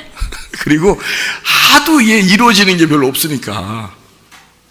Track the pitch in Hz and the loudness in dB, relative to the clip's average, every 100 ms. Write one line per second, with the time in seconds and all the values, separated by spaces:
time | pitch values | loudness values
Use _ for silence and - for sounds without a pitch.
0 | - - - - - - - 156 214 180 | -18 -10 -10 -10 -16 -8 -2 2 2 0
1 | - - - - - - - 285 302 311 | -4 -6 -6 -6 -2 0 4 2 4 2
2 | 220 220 185 202 240 202 190 180 160 147 | 4 2 2 4 4 4 2 2 2 2
3 | 131 131 160 139 - 104 95 113 104 - | 0 -2 -4 -6 -6 -8 -8 -10 -12 -18
4 | _ _ _ - _ _ _ | _ _ _ -20 _ _ _